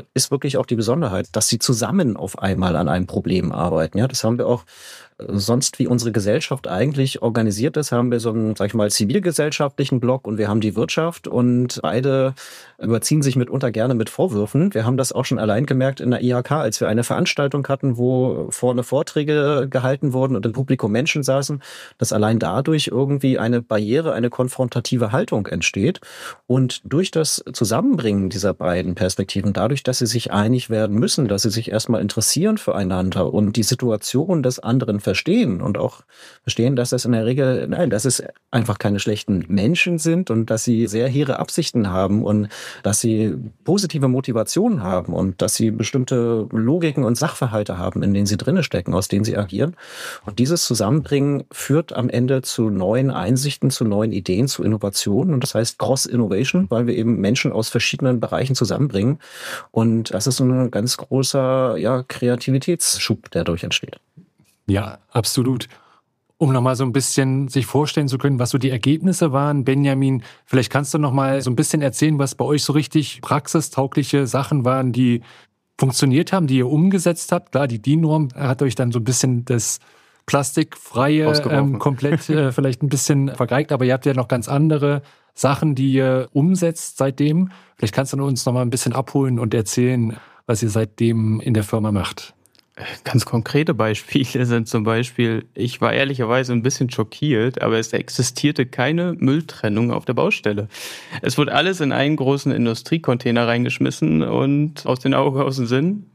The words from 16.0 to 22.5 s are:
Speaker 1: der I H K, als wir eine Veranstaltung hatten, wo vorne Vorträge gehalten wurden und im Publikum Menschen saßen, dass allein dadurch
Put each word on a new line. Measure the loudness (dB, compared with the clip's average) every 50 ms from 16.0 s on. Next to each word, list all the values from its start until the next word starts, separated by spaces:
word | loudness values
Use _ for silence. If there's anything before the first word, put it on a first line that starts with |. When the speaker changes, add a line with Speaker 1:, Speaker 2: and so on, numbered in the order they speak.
| 0 0
Speaker 1:
der | 0 2 0
I | 0 0
H | 0 -2
K, | -2 -2 -2
als | 0 -2 -2 -2
wir | -2 0
eine | 0 0 0
Veranstaltung | 0 0 0 0 0 0 0 -2 0 -2 -2 -2 -2
hatten, | -2 -2 0 -2 0 0
wo | 2 2 2 2 2 0 0 -2 -4 -6
vorne | -4 -2 0 0 0 0 -2
Vorträge | 0 0 0 0 0 -2 -2 0 0 2 2 2 2 2 0 0 0
gehalten | -2 0 0 0 0 0 0 0 0
wurden | 0 0 0 0
und | 0 0
im | -2 -2
Publikum | -2 0 0 0 0 0 0
Menschen | 0 0 0 0 -2 0 0
saßen, | 0 0 0 0 -2 -6 -8 -8 -14 -18 -18 -20 -20 -8 _
dass | -4 -2 0
allein | 2 2 2 2 2
dadurch | 0 0